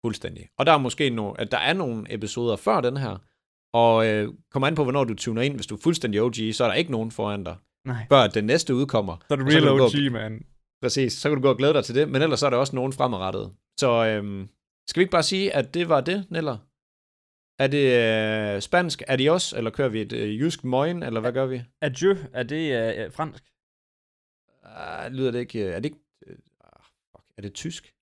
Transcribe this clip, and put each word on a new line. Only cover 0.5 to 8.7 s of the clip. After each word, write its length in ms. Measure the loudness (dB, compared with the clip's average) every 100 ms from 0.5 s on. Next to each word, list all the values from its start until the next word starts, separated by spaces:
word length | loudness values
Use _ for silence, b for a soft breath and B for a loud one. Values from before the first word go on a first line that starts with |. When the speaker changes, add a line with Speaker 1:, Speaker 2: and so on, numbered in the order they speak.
| -2
Speaker 1:
Og 80 | 2
der 60 |
er 60 | 4
måske 300 | 2 -2 -2
no-, 260 | 0 -6 -6
at 120 | -4
der 80 | 0
er 140 | 0
nogle 420 | 0 -2 -6 -8
episoder 420 | -8 -6 -4 -2 0
før 240 | 0 2
den 160 | 0 -2
her, 220 | -6 -8 _ _ _ _ _
og, 320 | 4 4 6 4
øh, 280 | 2 -2 -6 _
kommer 160 | -2 0
an 80 |
på, 80 | 2
hvornår 220 | 0 2
du 100 | 0
tuner 280 | -2 -4 0
ind. 120 | -2
Hvis 120 | -2 -10
du 80 | -2
er 40 |
fuldstændig 400 | 0 0 0 2
O 60 | 0
G, 260 | 0 -4
så 100 | 0
er 40 | 0
der 60 |
ikke 160 | 0 -2
nogen 180 | -4 -6
foran 340 | -4 -4 -4
dig, 120 | -8 -12 _ _ -10
Speaker 2:
Nej. 200 | -8 4
Speaker 1:
før 180 | 6 6
den 180 | 2
næste 300 | 2 2 2